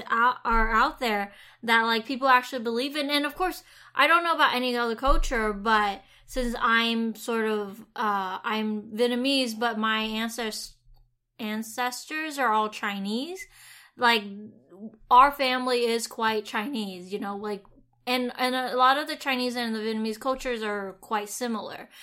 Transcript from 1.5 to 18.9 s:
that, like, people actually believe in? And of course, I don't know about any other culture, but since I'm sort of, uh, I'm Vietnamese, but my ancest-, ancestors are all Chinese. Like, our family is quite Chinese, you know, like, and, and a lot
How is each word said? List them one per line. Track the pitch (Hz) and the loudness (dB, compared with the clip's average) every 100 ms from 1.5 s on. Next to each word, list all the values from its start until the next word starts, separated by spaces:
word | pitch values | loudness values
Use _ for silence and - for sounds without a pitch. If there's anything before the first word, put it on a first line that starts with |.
| _ | _
that, | 233 226 | 2 4
like, | 226 226 226 | 4 0 -2
people | 254 269 | 0 4
actually | 254 247 262 | 4 4 -4
believe | 226 233 277 294 | -4 -2 -2 -2
in? | 277 | 0
And | 285 294 | 0 0
of | 285 | -2
course, | 359 - - - - | -2 -4 -12 -20 -4
I | - 294 | 4 6
don't | 339 | 6
know | 339 | 4
about | 311 277 247 | 4 4 2
any | 254 240 | 0 0
other | 233 226 | -2 0
culture, | 262 311 - 240 214 | 4 4 4 0 0
but | 202 220 214 208 196 - _ - | 0 2 2 2 -4 -12 _ -8
since | 262 240 226 | -4 -2 0
I'm | 240 226 233 226 226 214 | 2 4 2 0 -2 -4
sort | - 226 220 | -4 -2 0
of, | 214 202 202 - - | 0 -4 -10 -12 -4
uh, | 220 196 185 190 | 0 0 -2 -6
I'm | 233 214 214 214 208 214 | -4 -2 -2 -4 -6 0
Vietnamese, | 240 247 269 277 247 220 | 0 2 0 0 0 -2
but | 233 214 | -2 0
my | 220 220 | 0 0
ancest-, | 220 220 226 226 220 - - - _ - _ _ _ - | -2 -4 -4 -4 -6 -6 -10 -16 _ -20 _ _ _ -10
ancestors | 214 214 226 - 247 247 - 311 311 277 | -6 -6 -6 -4 -4 -4 -8 -6 -4 -2
are | 240 | 2
all | 214 214 | 2 0
Chinese. | - 214 202 196 226 320 381 - - - - - - | -2 -6 -4 -4 -4 -6 -10 -14 -20 -20 -20 -20 0
Like, | 240 226 202 202 214 - _ 190 220 - - | 2 2 0 -12 -16 -20 _ -18 -18 -14 6
our | 247 277 | 8 8
family | 277 262 254 254 247 233 | 6 0 0 0 0 2
is | 233 226 | 0 -2
quite | - 220 220 214 | -2 0 0 -2
Chinese, | 226 220 233 202 185 185 | -4 -4 -4 -6 -8 -8
you | 202 | -6
know, | 202 202 | -6 -6
like, | 214 202 - - _ _ - | -6 -8 -10 -20 _ _ -4
and, | 254 247 - | -2 -2 -2
and | 254 254 | -2 0
a | 247 254 | -2 4
lot | 254 | 4